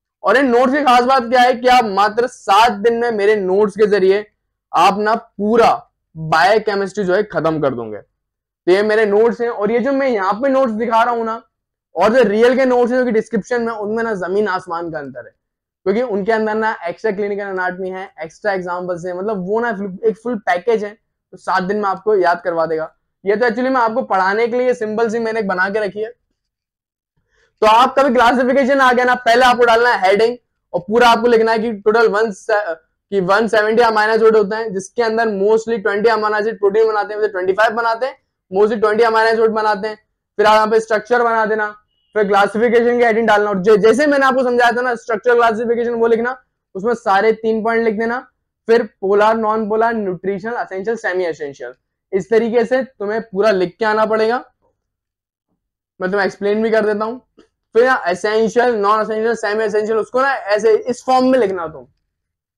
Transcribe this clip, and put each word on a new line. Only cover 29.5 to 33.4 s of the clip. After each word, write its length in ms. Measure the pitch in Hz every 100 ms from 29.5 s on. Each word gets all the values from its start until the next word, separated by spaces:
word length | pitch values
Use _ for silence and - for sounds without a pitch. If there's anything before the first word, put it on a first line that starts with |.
| 240 240
डालना 240 | 226 240
है 180 | 214 185
heading, 300 | 202 226 247 _ _ _
और 60 | 175
पूरा 300 | 175 226 240
आपको 180 | 226 240
लिखना 240 | 226 226
है 80 | 226
कि 140 | 233
total 340 | 202 214 220 226
one 240 | 196 226
से-, 440 | 196 - 208 208 160 _ _ -
कि 100 | 196
वन 280 | 180 196